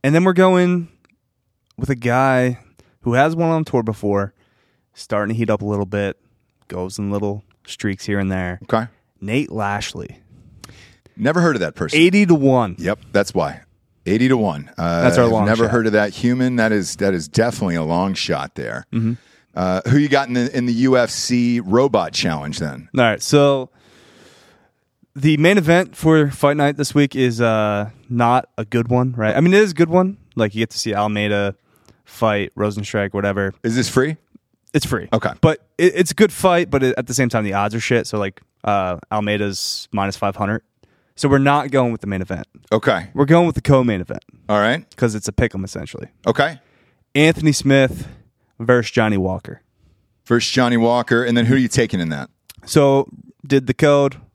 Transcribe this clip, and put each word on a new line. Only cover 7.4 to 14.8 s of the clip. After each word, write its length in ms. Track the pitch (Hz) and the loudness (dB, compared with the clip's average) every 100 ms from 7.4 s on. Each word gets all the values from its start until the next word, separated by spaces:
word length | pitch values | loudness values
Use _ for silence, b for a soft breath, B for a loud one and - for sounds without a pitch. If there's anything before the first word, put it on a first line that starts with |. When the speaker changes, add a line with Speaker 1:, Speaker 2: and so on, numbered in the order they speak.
| _ _ - | _ _ -20
Speaker 1:
streaks 400 | - 104 95 - | -8 -6 -6 -4
here 120 | 101 | -2
and 140 | 95 | -2
there. 260 | 92 90 90 | -2 -6 -10
Speaker 2:
Okay. 240 | - 110 117 _ _ _ | -4 -4 -4 _ _ _
Speaker 1:
Nate 320 | 98 123 147 | -4 -4 -4
Lashley. 680 | 107 101 101 - - - - _ - b b b b b b b - | -6 -4 -4 -8 -12 -14 -18 _ -20 b b b b b b b -4
Speaker 2:
Never 240 | 127 165 | 0 2
heard 120 | 170 127 | 2 2
of 40 | |
that 140 | 82 - | -2 -4
person. 220 | 80 156 | 0 4
Speaker 1:
Eighty 280 | 175 196 196 | 4 4 4
to 80 | |
one. 400 | 160 135 127 107 85 | 4 4 2 0 -4
Speaker 2:
Yep, 200 | 87 104 - | -6 -6 -2
that's 200 | 101 101 | -2 0
why. 260 | 95 76 71 _ _ _ _ - | -2 -4 -8 _ _ _ _ -4
Eighty 220 | 107 127 | 0 2
to 80 | 131 | 2
one. 320 | 104 73 71 | 0 -4 -12
Uh, 240 | - | -6